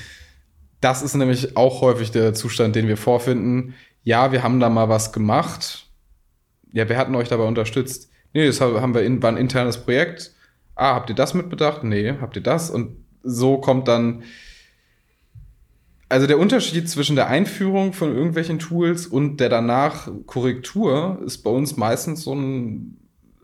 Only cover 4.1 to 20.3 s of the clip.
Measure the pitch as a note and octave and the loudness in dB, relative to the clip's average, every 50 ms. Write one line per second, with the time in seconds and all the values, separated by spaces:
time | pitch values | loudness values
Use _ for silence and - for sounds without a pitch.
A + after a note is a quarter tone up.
4.1 | A2+ A#2 C3 C3+ C3 B2 B2 A#2 B2 C3 B2 A#2 A2+ A2+ A2+ A2 A2 G#2+ G#2+ - | 2 4 4 4 2 0 0 2 2 4 4 4 4 4 4 4 2 2 0 -2
5.1 | - A2+ G#2+ G#2 A2+ D3 E3 E3 E3 - - - - - - _ _ _ _ _ | -4 -2 0 2 2 2 0 -2 -6 -10 -10 -12 -12 -14 -18 _ _ _ _ _
6.1 | _ _ _ _ _ _ _ _ _ _ _ _ - A2 A2 G#2+ A#2 B2+ C3 B2+ | _ _ _ _ _ _ _ _ _ _ _ _ -4 -2 0 0 0 0 0 0
7.1 | C3 B2 A#2 A#2+ - A2+ A2 A2 A#2 A#2 A2 A2+ - C3+ B2+ C3 - - - - | 0 -2 -2 0 0 0 0 0 0 0 -2 -2 -2 -2 -4 -4 -6 -12 -16 -20
8.1 | _ _ _ _ - D3+ D#3 C#3 A#2+ - C3+ B2 A2+ G#2+ B2+ B2+ A#2 A#2+ G2+ A#2 | _ _ _ _ -2 2 2 2 2 2 2 2 2 2 0 0 2 2 2 2
9.1 | B2+ B2 - A2+ A2+ - B2+ B2+ C3 B2+ B2 A#2+ A2+ - - - B2 C3+ F3 E3+ | 2 2 2 0 2 2 0 0 0 0 0 0 -2 -4 -2 0 0 2 0 0
10.1 | - - - - _ _ _ _ _ _ _ _ - - C3 C3+ B2+ B2 - - | -4 -8 -16 -18 _ _ _ _ _ _ _ _ -4 0 2 2 2 0 -2 -2
11.1 | G#2+ C3 C3+ D3 - F3+ E3+ F3 - - D#3 D3 D3+ - - A2+ G#2 G2+ G#2 A2+ | 0 0 0 0 0 -2 -2 -4 -4 -2 -2 -2 -2 -2 -2 -2 -2 0 0 -2
12.1 | C#3+ C#3 B2+ G#2+ - - - A#2+ D3 E3 E3+ E3 - A#2 A2+ - - - - _ | -4 -6 -8 -10 -10 -4 -2 0 0 0 0 -2 -4 -4 -6 -6 -8 -16 -20 _
13.1 | _ _ - B2+ A#2+ A#2 B2+ C3 C3+ C3+ - C#3 B2+ B2+ B2+ B2+ A#2 A#2 A#2+ A#2 | _ _ -8 -6 -2 2 4 4 4 4 2 2 2 2 2 2 2 2 2 0
14.1 | A2+ - - - - - - - - - _ _ _ _ _ _ _ _ _ _ | -2 -6 -10 -18 -20 -20 -20 -20 -20 -20 _ _ _ _ _ _ _ _ _ _
15.1 | _ _ _ _ _ - - - - _ _ _ _ _ _ _ _ _ _ _ | _ _ _ _ _ -20 -20 -20 -20 _ _ _ _ _ _ _ _ _ _ _
16.1 | B2+ C3 C#3 C#3 D3 D3+ F3+ G#3 C4 A#3 - - D#3 E3+ E3+ E3 - C#3+ C#3+ C#3+ | 2 2 4 4 4 4 4 4 4 2 0 0 -2 -4 -4 -4 -4 -2 -2 0
17.1 | D3 C3+ A#2 E2 B2 D#3 G3+ - - - G3 F#3+ F#3+ G3 F#3+ F#3+ F#3 - E3+ D3+ | 2 2 2 2 2 0 0 0 -2 -2 -2 0 0 0 0 -2 -2 -2 -2 -2
18.1 | A#2+ A#2+ D3+ E3+ D#3+ D#3+ E3 E3+ D#3+ D3+ - - E3+ E3+ E3+ E3+ F3 E3+ - - | 0 0 0 0 0 -2 -2 -2 -4 -6 -6 -4 -2 0 2 2 0 0 -4 -4
19.1 | A2 C3 D3 D3 D3 D3 B2+ A2+ A#2+ A#2 A#2 A#2 A#2+ C3 C#3+ D3+ - - - - | -2 0 0 0 0 0 0 2 2 2 2 2 2 2 0 0 -2 -6 -10 -14
20.1 | F#2+ G2+ - - | -14 -14 -16 -10